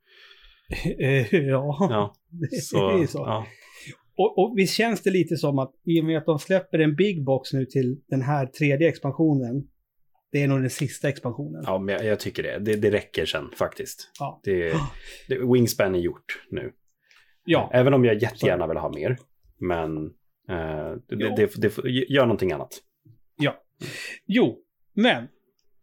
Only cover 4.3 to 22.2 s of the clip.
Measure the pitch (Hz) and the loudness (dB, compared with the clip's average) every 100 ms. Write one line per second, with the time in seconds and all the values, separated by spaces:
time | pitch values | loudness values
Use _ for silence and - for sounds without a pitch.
4.3 | - 208 226 180 - 226 226 - 185 165 | 2 0 2 0 2 0 0 0 0 0
5.3 | 160 147 139 131 _ - 165 156 160 151 | 0 0 0 -2 _ 0 0 2 0 0
6.3 | 151 - 190 185 170 156 151 202 175 135 | -2 2 0 0 2 2 4 2 2 0
7.3 | 135 - 139 127 139 123 139 - 135 127 | 0 0 -2 0 0 0 -2 -4 -2 0
8.3 | 147 131 - 151 139 165 - 143 - 160 | 0 -2 0 2 4 2 2 -4 2 2
9.3 | 143 123 131 139 _ _ _ _ _ _ | 2 0 -4 -8 _ _ _ _ _ _
10.3 | 147 143 135 131 - 143 - 147 135 - | 0 2 2 0 -2 -6 -4 -4 -4 -6
11.3 | 120 147 82 - 95 98 95 110 104 101 | -6 -8 -8 -4 -2 -2 -2 0 0 -2
12.3 | - 76 67 104 107 104 101 - - 80 | -6 -6 -4 -2 2 2 2 -2 -6 -4
13.3 | 80 73 - 87 - 80 - - - 139 | -4 -6 -4 -4 -4 -14 -14 -18 -10 -10
14.3 | - - 92 85 156 143 - - - - | -8 -4 -2 0 -2 -4 -10 -18 -16 -8
15.3 | 131 127 123 113 - 101 92 87 - - | -4 2 4 4 2 0 0 -2 -4 -12
16.3 | - - - - - _ _ _ _ _ | -14 -10 -10 -10 -14 _ _ _ _ _
17.3 | _ - 156 101 127 127 139 120 107 110 | _ 0 0 2 4 6 6 6 4 0
18.3 | - 107 87 82 80 78 76 85 127 _ | 0 0 2 0 -2 -4 -4 -2 -4 _
19.3 | _ _ - 92 85 80 78 78 - _ | _ _ -8 -4 -2 -2 -6 -8 -12 _
20.3 | _ - 90 80 78 78 80 - 107 - | _ -10 -6 -6 -6 -8 -10 -10 -4 -2
21.3 | - - - 107 - 131 127 139 139 | 2 0 2 -2 -2 -4 -2 0 2